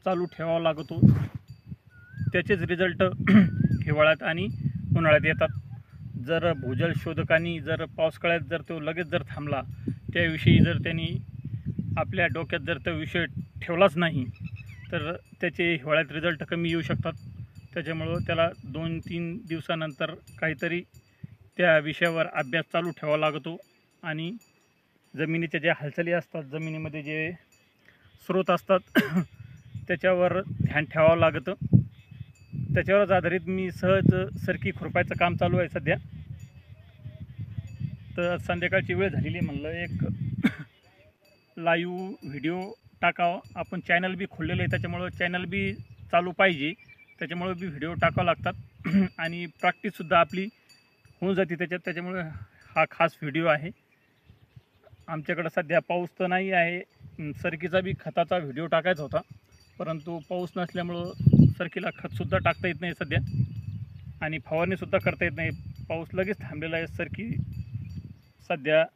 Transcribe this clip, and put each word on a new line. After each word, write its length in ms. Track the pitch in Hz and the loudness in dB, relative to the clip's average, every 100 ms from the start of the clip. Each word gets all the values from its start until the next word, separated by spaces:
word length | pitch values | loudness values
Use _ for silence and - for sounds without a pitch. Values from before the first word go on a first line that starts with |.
चालू 200 | - 180 | 0 -2
ठेवावा 340 | 175 - 165 165 | -2 -4 -2 0
लागतो. 420 | 165 156 135 165 - - - - - - - - _ - - - - | 0 -2 -6 6 6 6 0 -8 -18 -20 -16 -18 _ -20 -18 -4 0
त्याचेच 300 | 180 170 202 | 0 2 0
रिझल्ट 400 | 165 175 185 175 | 2 0 0 2
<clears throat> 280 | 190 185 - 208 180 - - - | 0 2 8 8 8 4 2 2
हिवाळ्यात 380 | - 151 151 160 | 2 6 6 6
आणि 260 | 190 165 202 - - - - - | 0 -2 -4 -2 -4 -4 0 2
उन्हाळ्यात 300 | 160 151 151 | 6 6 6
येतात. 220 | 156 160 - - - - - - - | 2 0 -2 -10 -16 -18 -16 -12 -10
जर 280 | 120 165 170 | -2 0 2
भूजल 400 | 165 123 - 170 160 | 0 -2 0 0 0
शोधकांनी 640 | 170 160 160 160 170 170 | -4 -4 4 4 4 -4
जर 240 | 143 160 | -4 -4
पावसाळ्यात 560 | 160 - 160 - 170 170 | -4 0 0 0 0 0
जर 200 | 139 165 | 0 -6
तो 200 | 143 165 | -6 -6
लगेच 260 | 151 165 165 | -4 -4 -2
जर 160 | 170 | -4
थांबला, 400 | - - 147 139 123 - - - - | -4 -8 -4 -4 -4 -8 -8 -8 -4
त्याविषयी 440 | 165 170 160 - 170 | 0 0 4 6 8
जर 200 | 165 170 | 6 4
त्यांनी 300 | 170 165 165 165 - - - - - - - - | -2 -2 -4 -6 -8 -14 -10 -8 -8 -6 -4 -2
आपल्या 300 | 156 185 170 | -2 0 0
डोक्यात 340 | 165 160 170 | 0 -4 -4
जर 180 | 143 151 | -4 -4
तो 120 | 180 | -2
विषय 360 | 160 156 175 156 - - - | -4 -2 -2 -2 -4 -10 -12
ठेवलाच 340 | - 170 196 151 | -6 4 4 4
नाही, 280 | 170 139 123 - - - - - - | 0 0 -6 -8 -12 -12 -14 -16 -8
तर 240 | 170 151 175 - - | -6 -6 -8 -12 -4
त्याचे 340 | 175 - 170 | -4 0 0
हिवाळ्यात 380 | 165 135 151 156 | 0 2 2 2
रिझल्ट 300 | 147 165 160 | -2 -2 -2
कमी 260 | 160 170 170 | -4 -2 0
येऊ 140 | 165 | -2
शकतात. 300 | 156 165 165 165 - - - - - | -2 -2 -2 -6 -14 -16 -16 -16 -10
त्याच्यामुळं 440 | 175 151 160 160 170 | -8 -6 -6 -4 -4
त्याला 320 | - 165 165 - | 0 2 2 0
दोन 340 | - 135 165 165 | -10 -6 -4 -6
तीन 400 | - 170 170 185 - | -6 -6 -6 -8 -8
दिवसानंतर 680 | 160 - 165 160 139 156 160 - - | -8 -4 -4 -4 -6 -6 -8 -18 -6
काहीतरी 440 | 160 156 170 175 - - _ _ - - - - | -4 -2 -4 -4 -8 -20 _ _ -20 -20 -20 2
त्या 220 | 175 160 | 6 6
विषयावर 480 | 151 147 170 165 156 | 4 0 0 2 -2
अभ्यास 380 | 165 143 165 151 | -2 -2 -2 -2
चालू 180 | 170 175 | -2 -2
ठेवावा 280 | 160 156 151 | -4 0 2
लागतो 380 | 156 151 151 165 - _ _ _ | 2 0 -8 -12 -14 _ _ _
आणि 340 | 175 156 165 233 _ _ _ _ _ _ _ - | -8 -6 -6 -10 _ _ _ _ _ _ _ -6
जमिनीच्या 440 | 160 165 165 165 | -2 0 -2 0
ज्या 140 | 156 160 | 0 0
हालचाली 320 | 147 - 170 | -2 -4 0
असतात, 300 | 170 - 165 | 0 -2 -12
जमिनीमध्ये 600 | 139 156 160 156 156 151 | -8 -8 -6 -6 -8 -8
जे 300 | 143 156 156 175 _ _ _ _ _ _ _ _ | -6 -4 -4 -6 _ _ _ _ _ _ _ _
स्रोत 260 | - 185 190 | -2 0 4
असतात, 280 | 175 - 190 - - | 2 4 2 4 0
<coughs> 240 | - 165 156 - - - - - - | 2 0 -2 -10 -20 -20 -14 -14 -4
त्याच्यावर 520 | 180 185 180 180 170 | 0 2 4 4 2
ध्यान 440 | 202 - - 147 | -4 0 0 2
ठेवावं 320 | 156 160 160 170 | -2 6 6 8
लागतं. 380 | 165 156 - 196 - - - - - - - - - - - | 4 2 -6 -6 6 6 4 -10 -20 -18 -18 -20 -14 -10 -2
त्याच्यावरच 360 | 190 160 202 196 | -2 4 4 4
आधारित 300 | 185 175 180 165 | 2 2 -2 -2
मी 240 | 185 185 | -4 -4
सहज 440 | - 185 196 - 185 190 - - | -2 2 6 6 4 0 -4 -4
सरकी 240 | 180 196 | -2 -4
खुरपायचं 440 | - 160 175 180 | -4 -2 -2 -2
काम 220 | 180 175 170 | 2 0 2
चालू 220 | 180 180 | 2 2
आहे 100 | 170 | 0
सध्या. 280 | 180 143 175 - - - - - - - - - - - - - - - - - - - - - - | -2 -2 -2 -4 -16 -14 -16 -16 -20 -20 -20 -20 -18 -18 -16 -16 -12 -10 -10 -12 -10 -10 -10 -12 -4
तर 200 | 175 175 | -2 -2
संध्याकाळची 580 | - 175 175 190 180 | -2 -2 0 0 0
वेळ 140 | 180 196 | 0 0
झालेली 300 | - - 170 | 0 -2 -2
आहे, 80 | 175 | -2
म्हणलं 220 | 143 147 | -4 -6
एक 360 | 170 175 - - - - - | -6 -6 -4 -2 -2 -4 0
<coughs> 1120 | - - - _ _ _ - _ _ _ _ - | 0 -2 -16 _ _ _ -20 _ _ _ _ -4
लाईव्ह 560 | 170 170 175 180 190 - | 2 2 0 -6 -8 -10
व्हिडिओ 480 | 147 139 143 180 190 220 _ _ | -12 -6 -4 -4 -8 -14 _ _
टाकावा. 380 | 180 170 233 185 - | 0 2 0 -2 -10
आपण 260 | - 165 185 | -12 -8 -8
चॅनल 340 | - 175 185 | 0 2 2
बी 120 | 185 196 | -4 -8
खोललेलं 320 | - 160 180 | -6 -4 -2
आहे, 80 | 180 | 0
त्याच्यामुळं 380 | 180 170 175 180 | -2 -2 -6 -6
चॅनल 360 | - 175 180 | -4 -2 -2
बी 300 | 180 196 196 208 - - - | -4 -4 -4 -6 -14 -20 0
चालू 220 | 170 180 | 0 0
पाहिजे, 400 | 170 196 160 147 185 - - - _ | 2 2 4 -4 -6 -16 -20 -20 _
त्याच्यामुळं 380 | 156 175 185 175 | -8 -4 -4 -4
बी 60 | 185 | -8
व्हिडिओ 280 | 143 156 | -6 -6
टाकावं 320 | 170 170 156 175 | 0 2 2 2
लागतात. 260 | 160 180 - - _ | 2 -2 -6 -14 _
<coughs> 340 | 180 190 190 - | 0 2 2 0
आणि 280 | 165 170 175 | -6 -6 -8
प्रॅक्टिससुद्धा 720 | - 180 - 208 - 170 175 | -2 0 0 -6 -8 -2 0
आपली 260 | 165 175 196 _ _ _ _ _ _ _ | 2 -2 -6 _ _ _ _ _ _ _
होऊन 140 | 180 | -2
जाते 200 | 185 180 | 0 -2
त्याच्यात, 260 | 165 170 180 | -2 -6 -6
त्याच्यामुळं 440 | 185 170 180 185 160 151 - _ - - | -8 -8 -8 -8 -8 -12 -16 _ -6 -2
हा 80 | 160 | -2
खास 260 | - 165 - | 2 0 0
व्हिडिओ 240 | 151 147 165 | -6 0 2
आहे. 400 | 151 160 - _ _ _ _ _ - _ - _ _ - - - | 2 0 -14 _ _ _ _ _ -20 _ -20 _ _ -20 -20 -10
आमच्याकडं 400 | 160 147 165 165 | -10 -4 -4 -2
सध्या 320 | - 156 165 | -2 2 0
पाऊस 280 | - 175 175 _ | 0 -4 -4 _
तर 60 | 185 | 0
नाही 260 | 180 190 | 0 2
आहे, 260 | 185 170 175 | 2 2 0
अं, 540 | - _ - - 151 | -10 _ -20 -12 -10
सरकीचा 480 | 139 175 165 175 180 | -6 -6 -4 0 0
बी 120 | 185 160 | 0 -6
खताचा 360 | - 160 165 180 | -4 -2 0 0
व्हिडिओ 300 | 147 131 165 | -2 -6 0
टाकायचा 360 | 165 160 160 | 0 2 -2
होता, 180 | 139 151 - - _ _ _ _ | -2 -4 -4 -20 _ _ _ _
परंतु 400 | 170 160 151 165 147 | -8 -6 -6 -10 -6
पाऊस 220 | 180 180 - | -6 -6 -4
नसल्यामुळं 560 | 175 180 175 175 175 - - - - - | -6 -4 -4 -4 -6 6 10 12 12 10
सरकीला 320 | 170 - 180 - | -4 -4 -6 -8
खतसुद्धा 400 | 170 - 165 185 | -10 -6 0 2
टाकता 280 | 180 165 190 | 2 2 -2
येत 140 | 151 | -4
नाही 120 | 175 | -6
सध्या 240 | 165 147 165 - - - - - - - - - - | -6 -2 -2 -2 -2 -2 -2 -10 -10 -12 -14 -16 -8
आणि 180 | 156 156 - | -6 -6 -4
फवारणीसुद्धा 520 | 156 175 185 180 190 | -2 0 -2 0 0
करता 260 | 185 165 | 0 0
येत 80 | 175 143 | -4 -2
नाही. 140 | 160 - - - - | -6 -6 -12 -14 -8
पाऊस 200 | 165 160 | -8 -6
लगेच 240 | 180 190 208 | -4 -2 -4
थांबलेला 380 | - 151 160 165 | -8 -8 -4 -4
आहे, 100 | 165 | -6
सरकी 500 | - 170 - 226 247 - - - - - - - - _ _ - | -6 -8 -6 -6 -6 -6 -8 -10 -10 -10 -12 -14 -20 _ _ -6
सध्या 360 | 170 135 156 165 | -4 4 4 4